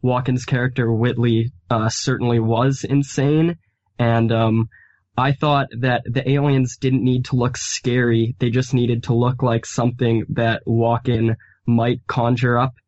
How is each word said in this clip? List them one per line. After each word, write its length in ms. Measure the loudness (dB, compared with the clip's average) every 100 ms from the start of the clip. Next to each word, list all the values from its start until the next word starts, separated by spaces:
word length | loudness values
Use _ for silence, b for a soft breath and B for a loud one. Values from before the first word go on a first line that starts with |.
Walken's 400 | 0 -2 0 -4
character 480 | -2 -2 -2 -2 -2
Whitley, 600 | 2 0 0 0 2 0 -6 _
uh, 180 | -2 -2
certainly 520 | -2 -4 -2 0 0
was 420 | 0 2 0 0
insane, 760 | -2 -2 0 0 2 2 0 -2 _ _ _ _
and, 320 | 0 2 2
um, 360 | 2 2 2 -2 b b b b -2
I 140 | 0
thought 380 | 2 2 0 0 -2
that 240 | 0 0
the 240 | -2 -4 0
aliens 480 | 0 2 2 0 -2
didn't 280 | 0 0
need 220 | 2 0 0
to 100 | 0
look 200 | 0 -2
scary. 800 | -8 -6 -2 0 2 2 0 -2
They 100 | -2
just 240 | -2 0
needed 300 | 0 0 -2
to 100 | 0
look 300 | 0 0 0
like 200 | 0 -2
something 600 | -2 -2 -2 0 0 0 -2
that 320 | -2 -2 -2 -2
Walken 720 | 0 0 0 -2 0 0 -2 b b 0
might 360 | 0 2 -2 _
conjure 500 | -2 0 2 2 2
up 160 | 0 -4